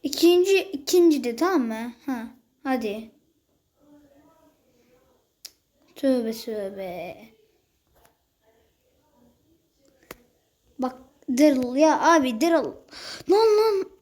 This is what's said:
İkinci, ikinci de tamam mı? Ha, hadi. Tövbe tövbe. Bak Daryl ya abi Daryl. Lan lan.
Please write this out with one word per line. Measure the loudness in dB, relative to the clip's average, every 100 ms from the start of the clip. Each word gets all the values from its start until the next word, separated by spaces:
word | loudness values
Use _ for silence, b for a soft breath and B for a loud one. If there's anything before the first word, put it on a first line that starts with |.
İkinci, | -6 0 2 4 2 0
ikinci | -2 -10 -2 2 4 2
de | -4 -4
tamam | -2 0
mı? | -2 -6 -10 -14 -10
Ha, | -10 -10 -20 _ _
hadi. | -6 -4 -4 -8 -12 _ _ _ _ _ _ _ _ _ _ _ _ _ _ _ _ _ _ _ _ _ _ _ -20 _ _ _ _ -4
Tövbe | 0 0 -2
tövbe. | -8 -10 -8 -10 -10 -12 -12 -14 -16 -20 _ _ _ _ _ _ _ _ _ _ _ _ _ _ _ _ _ _ _ _ _ _ _ _ _ _ _ _ -20 _ _ _ _ _ _
Bak | -8 -8 -20 _ -8
Daryl | 2 4 4 -2 2
ya | 4 4
abi | 4 4 2 0
Daryl. | 2 2 0 -10 _ B B B 0
Lan | 4 6 4
lan. | 2 0 -4 _